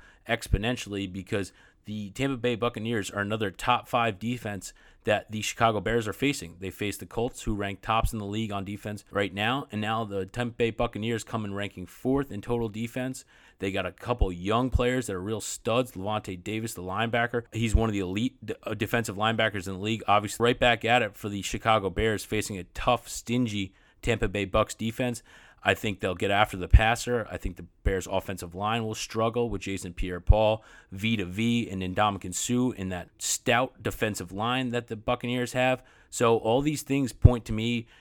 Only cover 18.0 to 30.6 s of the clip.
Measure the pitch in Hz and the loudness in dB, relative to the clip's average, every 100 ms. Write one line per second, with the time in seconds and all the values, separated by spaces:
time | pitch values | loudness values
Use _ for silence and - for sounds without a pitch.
18 | 90 98 127 - 107 - - 107 107 120 | 0 0 -2 -4 -10 -8 -6 -4 0 0
19 | 113 95 107 113 113 104 92 95 104 113 | 0 0 0 2 2 0 -6 -4 -2 -2
20 | - 104 104 - 117 123 123 117 110 123 | 4 4 2 0 2 4 4 4 4 4
21 | 110 - 107 101 92 113 113 110 95 90 | 2 -4 -6 -4 -4 -2 4 4 2 0
22 | 110 104 - 107 101 98 87 - - 120 | 0 0 -2 -2 -2 -6 -10 -4 0 0
23 | - - - 120 123 104 92 - _ _ | 0 -10 -2 0 0 -2 -4 -8 _ _
24 | - 110 110 101 95 110 107 - 113 - | -2 0 0 0 0 2 2 0 -4 -2
25 | 123 117 - - - - 98 - 113 95 | -2 -4 -10 -20 -20 -4 0 2 0 -2
26 | 98 90 101 98 107 98 87 - 110 117 | -2 0 2 4 4 2 6 6 6 2
27 | - 120 107 87 101 87 87 _ - 95 | 0 -2 -2 -6 -8 -10 -14 _ -2 -2
28 | 87 95 - 92 87 87 104 117 110 110 | 0 -2 -2 -6 -8 -4 -2 0 -2 -6
29 | - 113 113 120 120 101 - 98 92 87 | -6 0 0 0 -2 -4 -6 -6 -6 -4
30 | 92 90 - 104 107 113 | -4 -4 -4 0 0 0